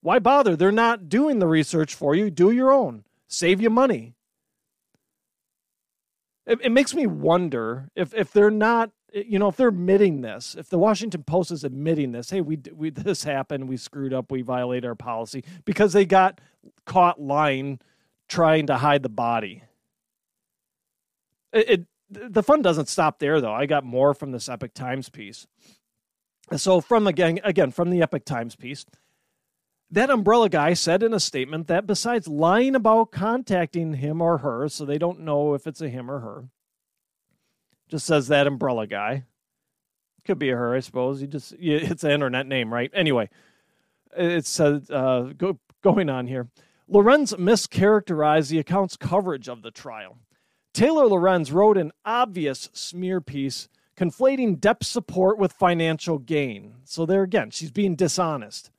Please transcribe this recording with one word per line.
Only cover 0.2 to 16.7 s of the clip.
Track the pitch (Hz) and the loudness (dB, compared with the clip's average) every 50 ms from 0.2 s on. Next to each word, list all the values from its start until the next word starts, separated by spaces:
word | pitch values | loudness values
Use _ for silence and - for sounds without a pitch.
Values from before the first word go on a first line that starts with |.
| 196 233 269 285 277 214 175 | 4 4 4 6 4 4 2
They're | 151 175 190 | 4 4 4
not | 202 220 233 233 233 220 185 156 | 4 4 4 2 2 0 -4 -2
doing | 160 226 285 311 285 226 | 0 2 2 2 2 2
the | 185 | 2
research | 165 160 160 151 - - 165 156 143 - | 2 4 2 2 0 0 -2 -2 -2 -4
for | - - 143 147 | -4 0 0 2
you. | 175 208 208 | 2 2 0
Do | 165 139 175 196 | 2 4 4 4
your | 233 247 262 262 | 4 4 4 4
own. | 269 277 240 151 120 107 - _ _ _ _ _ | 4 4 2 0 -4 -10 -16 _ _ _ _ _
Save | - - 180 175 190 190 | -8 -2 2 2 2 4
you | 214 226 | 2 2
money. | 220 233 262 269 214 123 113 120 123 _ _ _ _ _ _ _ _ _ _ _ _ _ _ _ _ _ _ _ _ _ _ _ _ _ _ _ _ _ _ _ _ _ _ _ _ _ _ _ _ _ _ _ _ _ _ - | 4 4 2 2 2 -2 -6 -14 -20 _ _ _ _ _ _ _ _ _ _ _ _ _ _ _ _ _ _ _ _ _ _ _ _ _ _ _ _ _ _ _ _ _ _ _ _ _ _ _ _ _ _ _ _ _ _ -4
It, | 233 233 - | -4 -2 0
it | 254 | 0
makes | 226 254 285 - - | 2 2 2 2 0
me | 339 294 | -2 -2
wonder | 214 170 151 143 156 165 180 180 165 135 120 113 110 117 127 135 143 _ | -2 -2 -2 0 2 2 2 0 -2 -4 -6 -6 -6 -6 -8 -12 -14 _
if, | - 180 - - | -6 -6 -6 -4
if | 220 196 - | -4 -4 0
they're | _ 208 202 214 | _ 4 4 4
not, | 214 214 214 220 233 233 226 220 _ _ _ _ - | 4 2 2 2 2 2 0 -2 _ _ _ _ -10
you | 208 202 - 208 190 | -10 -8 -4 -2 0
know, | 208 202 | 0 0
if | 180 | 2
they're | - 262 240 | 2 2 2
admitting | 208 175 175 180 190 202 208 196 160 139 | 2 0 0 2 4 4 4 4 2 -2
this, | 123 113 101 90 - - - - | -6 -10 -12 -12 -14 -16 -16 -16
if | - _ | -12 _
the | - 175 | 0 2
Washington | 175 214 214 170 202 226 180 175 | 4 4 2 0 -2 -8 -8 -10
Post | 143 - 147 180 175 - | -8 -2 -2 -2 -2 -2
is | 175 147 127 | -6 -8 -8
admitting | 143 127 135 147 160 165 156 143 131 | -8 -8 -6 -2 -2 -2 0 -2 -4
this, | 120 117 120 - | -6 -10 -10 -8
"Hey, | 185 196 | -6 -6
we, | 175 147 156 156 127 - 165 | -4 -4 -6 -8 -8 -16 -14
we, | 160 151 160 | -10 -10 -10
this | 147 147 - 196 185 - - | -8 -8 -6 -4 -4 -4 -4
happened, | 151 143 135 135 _ 151 139 135 131 | -6 -6 -6 -6 _ -8 -8 -8 -8
we | 131 123 | -10 -10
screwed | - - _ 147 139 135 131 | -10 -14 _ -10 -8 -6 -6
up, | 131 123 _ | -6 -6 _
we | 135 131 | -8 -8
violated | 127 117 131 123 123 123 123 127 120 | -6 -4 -4 -4 -4 -4 -4 -6 -6
our | 123 120 | -8 -10
policy," | 107 - 123 117 113 117 110 - 135 - - 180 180 _ | -10 -10 -8 -8 -8 -8 -10 -12 -14 -14 -14 -20 -14 _
because | - 190 - 208 208 165 | -6 0 2 2 4 4
they | 202 196 175 | 4 4 6
got | 190 190 185 190 190 _ _ _ _ _ _ - | 6 4 4 4 0 _ _ _ _ _ _ -20